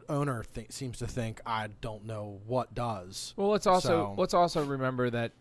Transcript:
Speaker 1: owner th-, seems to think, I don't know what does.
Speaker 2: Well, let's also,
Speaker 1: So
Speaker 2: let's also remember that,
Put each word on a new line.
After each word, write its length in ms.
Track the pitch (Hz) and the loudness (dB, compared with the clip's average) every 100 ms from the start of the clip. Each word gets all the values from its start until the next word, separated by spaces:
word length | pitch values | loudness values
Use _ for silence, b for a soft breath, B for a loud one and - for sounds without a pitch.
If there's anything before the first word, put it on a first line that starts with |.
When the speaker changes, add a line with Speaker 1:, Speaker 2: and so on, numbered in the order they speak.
| - | -4
Speaker 1:
owner 360 | 143 143 120 101 | -2 0 -2 -4
th-, 180 | - 110 | -10 -10
seems 260 | - 131 107 | -8 -8 -6
to 80 | 120 | -6
think, 340 | 131 113 110 117 | -2 -4 -4 -4
I 220 | 110 107 101 | -2 -2 -8
don't 220 | 113 107 107 | -10 -10 -8
know 340 | 107 104 98 104 | -8 -8 -10 -2
what 280 | 127 113 | -2 -2
does. 580 | 104 120 104 90 95 - - | -4 -4 -4 -8 -10 -10 0
Speaker 2:
Well, 140 | 196 | 2
let's 160 | 208 208 | 4 6
also, 200 | 180 139 | 4 6
Speaker 1:
So 260 | 165 101 101 | 2 2 0
Speaker 2:
let's 180 | 185 | 2
also 300 | 185 170 165 | 6 4 4
remember 440 | 143 139 131 127 123 | 0 0 0 2 2
that, 220 | 117 117 - | 2 -2 -4